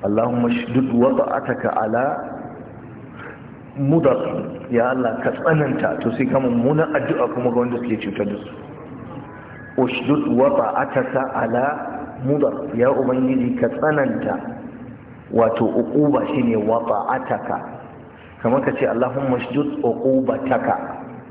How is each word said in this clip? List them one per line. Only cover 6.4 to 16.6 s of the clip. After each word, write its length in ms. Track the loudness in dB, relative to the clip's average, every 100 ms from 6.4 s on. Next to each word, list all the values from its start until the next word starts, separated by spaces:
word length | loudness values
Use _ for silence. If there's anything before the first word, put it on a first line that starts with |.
mummunan 480 | 2 2 4 4 4
addu'a 400 | 0 0 0 0
kuma 180 | 0 0
ga 40 | 2
wanda 180 | 0 -2
suke 180 | -2 -2
cutar 240 | -4 -2 -4
da 80 |
su. 160 | -4 -10 -14 -16 -16 -14 -14 -14 -14 -14 -16 -16 -16 -8 0
Ushdud 480 | 0 2 2 2 4
wata'ataka 880 | 4 4 4 2 0 0 0 0 -2 -2 -2
ala 280 | 0 2 0 -2 -6 -10 -10 -6 0
Mudar. 400 | 2 2 0 -4
Ya 160 | 2 4
Ubangiji, 640 | 4 2 2 2 2 2 2
ka 60 | 0
tsananta. 640 | 2 2 2 0 0 -2 -4 -6 -12 -14 -14 -16 -16 -18 -20 -2
Wato 400 | 4 4 4 2
uquba 560 | 2 0 2 4 2 0
shine 240 | 0 2
wata'ataka. 1000 | 2